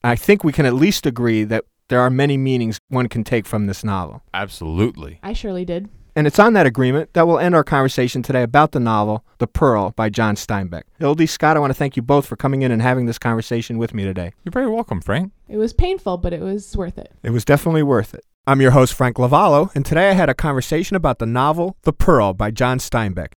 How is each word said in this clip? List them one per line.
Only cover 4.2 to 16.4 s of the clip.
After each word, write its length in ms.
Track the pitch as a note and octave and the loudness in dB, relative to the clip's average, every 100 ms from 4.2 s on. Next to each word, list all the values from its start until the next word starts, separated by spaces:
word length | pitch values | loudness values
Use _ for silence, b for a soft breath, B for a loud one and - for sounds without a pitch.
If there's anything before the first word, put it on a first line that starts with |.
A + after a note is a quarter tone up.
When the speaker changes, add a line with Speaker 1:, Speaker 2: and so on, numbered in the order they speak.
| _ | _
Speaker 2:
Absolutely. 840 | F#2 G2+ - E2 E2 A2+ F2+ D2 E2 | -8 -8 -8 -6 0 0 -2 -16 -14
Speaker 3:
I 100 | - | -10
surely 320 | - G#3+ F#3 | -8 -6 -8
did. 240 | F3+ F3 G3+ - - - | -6 -8 -10 -18 -8 0
Speaker 1:
And 120 | D3+ | 0
it's 100 | - | 4
on 140 | G#3+ | 4
that 140 | G#3+ C#3+ | 6 2
agreement 460 | A2+ B2+ C#3 A#3 | 2 0 0 -2
that 120 | F3 E3+ | 0 2
we'll 140 | D#3+ | 2
end 160 | F3 E3+ | 2 2
our 80 | |
conversation 580 | C#3+ C#3 C3+ - B2 B2+ | 2 0 0 0 -2 -4
today 220 | A#2+ C3 | -2 -2
about 260 | A#2+ C#3+ D3+ | 2 2 2
the 80 | C#3 | 0
novel, 460 | A#2 A2 G#2+ G#2+ _ _ | 0 0 0 -4 _ _
The 100 | A#2 | -6
Pearl, 440 | - C#3+ A2 F#2+ - | 0 2 2 0 -2
by 140 | A2+ | -4
John 260 | G#2 A2 G2+ | 0 -2 -2
Steinbeck. 460 | - G#2 F#2 E2+ - _ | -4 -6 -6 -10 -16 _
Ildi, 280 | D3+ D3+ D#3+ | -2 2 0
Scott, 280 | - D3+ D#3 | 2 2 2
I 40 | |
want 100 | C#3+ | 0
to 40 | |
thank 220 | C3+ C#3+ C3 | -2 -2 -4
you 60 | |
both 220 | A#2+ C#3+ | 2 2
for 120 | - A#2+ | 2 -4
coming 260 | C#3 C3+ | -2 0
in 80 | C3 | 0
and 100 | A2+ | 2
having 260 | B2 B2+ A#2+ | 2 2 -2
this 120 | A#2 | -2
conversation 600 | B2 A2+ - A#2 - A2+ | -2 -4 -4 -6 -4 -4
with 140 | A#2 | -4
me 120 | A2 | -4
today. 280 | G2 F#2+ F2 - | -4 -4 -8 -10
Speaker 2:
You're 80 | - | -8
very 160 | B3+ C4 | -4 -2
welcome, 320 | A3 A#3 F#2+ | -4 -4 -6
Frank. 320 | - A2+ F#3 _ _ | -2 -4 -4 _ _
Speaker 3:
It 80 | G#3+ | -4
was 160 | A3+ | 0
painful, 460 | - F4+ F#4+ - F3+ | 2 2 0 -4 -4
but 140 | F3+ | -4
it 80 | E3+ | -6